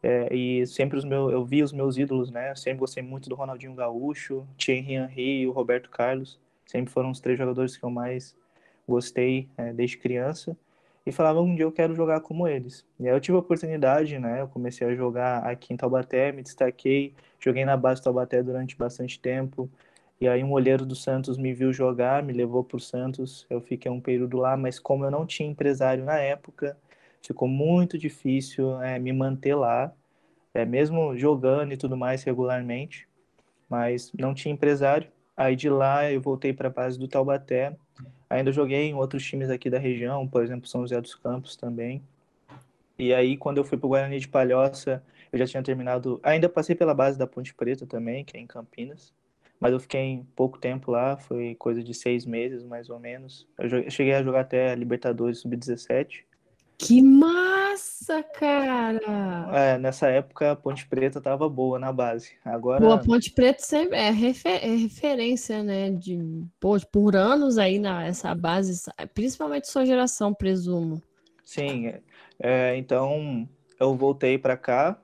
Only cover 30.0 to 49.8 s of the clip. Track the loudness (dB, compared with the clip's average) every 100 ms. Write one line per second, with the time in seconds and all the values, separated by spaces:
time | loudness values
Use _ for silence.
30 | _ _ _ _ _ -4 0 2 2 2
31 | 0 2 2 4 4 2 0 -4 -6 -4
32 | -2 -2 -2 -2 -2 -2 -4 -8 -10 -16
33 | -20 _ _ _ _ _ _ -2 -2 -2
34 | -6 -6 -4 -4 -6 0 2 4 4 2
35 | -2 _ _ -2 0 2 2 2 4 2
36 | 0 -2 -2 -2 -2 -2 -6 -4 -6 -4
37 | -4 0 2 0 0 -2 -2 -6 _ _
38 | -20 -20 _ 0 0 2 2 2 0 -2
39 | -4 -4 -6 -6 -4 -4 -2 -2 -2 -2
40 | -4 -4 0 0 0 -4 -8 -6 -4 -4
41 | -6 -10 -8 -8 -10 -12 -10 -8 -8 -10
42 | -14 _ _ _ _ -20 _ _ _ -4
43 | 2 4 4 2 -2 -2 0 -2 2 0
44 | 0 -6 0 2 4 4 4 0 -6 -6
45 | _ _ -6 -2 0 -2 -4 -4 -2 -2
46 | -2 -2 2 4 4 2 0 2 2 4
47 | 2 2 -4 -4 -12 -6 -4 -4 -6 -8
48 | -6 -8 -10 -18 -18 -18 -18 -14 -14 -16
49 | _ _ _ _ _ _ 0 0